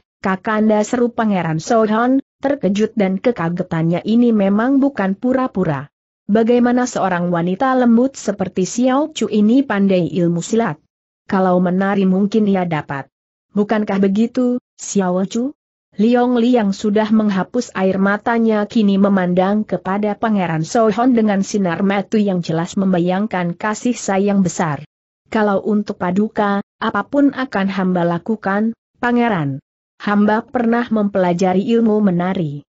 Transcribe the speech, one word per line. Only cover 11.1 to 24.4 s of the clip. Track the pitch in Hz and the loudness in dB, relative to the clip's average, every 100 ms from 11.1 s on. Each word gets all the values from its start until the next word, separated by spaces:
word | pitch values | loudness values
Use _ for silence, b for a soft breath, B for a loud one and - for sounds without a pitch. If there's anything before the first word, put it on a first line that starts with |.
| _ _ | _ _
Kalau | 196 185 180 | 0 2 2
menari | 180 180 196 202 | 2 0 0 0
mungkin | 190 185 202 220 208 | 2 2 2 2 2
ia | 190 180 | 0 0
dapat. | 151 - 139 135 _ _ _ _ | -4 -6 -10 -12 _ _ _ _
"Bukankah | 202 208 220 214 196 | -4 0 0 0 0
begitu, | 196 196 233 - 247 247 - | 0 2 0 0 -2 -2 -8
Xiao | _ - 196 185 180 190 | _ -4 -2 0 -2 -2
Chu?" | 233 254 - _ _ _ - | -4 -6 -8 _ _ _ -2
Liong | 220 240 247 247 | 2 4 2 2
Li | 233 247 | 2 2
yang | 202 | 2
sudah | 196 214 208 214 | -2 0 0 2
menghapus | 220 214 190 180 247 240 - | 2 2 0 -2 -4 -6 -2
air | 190 190 | -2 0
matanya | 196 208 - 233 226 214 208 | 0 0 -2 0 2 0 0
kini | 233 202 196 | 0 2 2
memandang | 202 196 180 180 185 214 | 2 2 2 0 2 0
kepada | 214 180 - 196 208 202 | -2 -6 -4 -4 -4 -2
Pangeran | 226 208 175 156 160 | -2 0 0 -2 -2
Sohon | 247 220 202 226 | 2 2 2 2
dengan | - 214 196 196 | 4 2 0 0
sinar | 208 190 165 196 | -2 -2 0 0
mata | 196 190 214 | 0 -2 0
yang | 202 185 | 0 -2
jelas | 170 160 170 | -2 -4 -2
membayangkan | - 196 185 175 185 214 180 175 | -2 0 0 0 0 -2 -4 -4
kasih | 170 214 214 247 | -4 -6 -4 -4
sayang | 233 - 196 202 202 | -4 -2 0 2 2